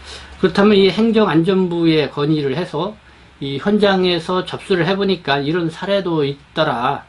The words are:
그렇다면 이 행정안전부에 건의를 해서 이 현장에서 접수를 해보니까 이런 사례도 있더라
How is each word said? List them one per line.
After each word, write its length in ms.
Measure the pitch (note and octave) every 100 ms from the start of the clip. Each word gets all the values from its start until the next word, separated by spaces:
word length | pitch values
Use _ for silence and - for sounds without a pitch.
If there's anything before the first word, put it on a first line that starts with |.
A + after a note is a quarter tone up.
| - - - -
그렇다면 380 | F#3 F#3 G#3 G3
이 100 | F#3+
행정안전부에 1200 | G3 A3+ G#3+ G3+ D#3 E3 F#3+ F3+ E3+ E3 D#3 C3
건의를 480 | C#3+ C#3+ D#3 C#3 B2+
해서 400 | F3+ D3 F#3+ G#3+ - - - -
이 180 | C#3 C#3
현장에서 880 | G3+ G#3 G3+ F#3 F#3 E3+ E3+ F3+ F3+
접수를 400 | C3 - F3+ E3
해보니까 540 | G3 G3 F3 - C#3
이런 280 | C#3 F3 E3
사례도 560 | - F#3 G3+ F3+ D#3+
있더라 800 | C#3 C#3 - E3 D3+ B2 B2 -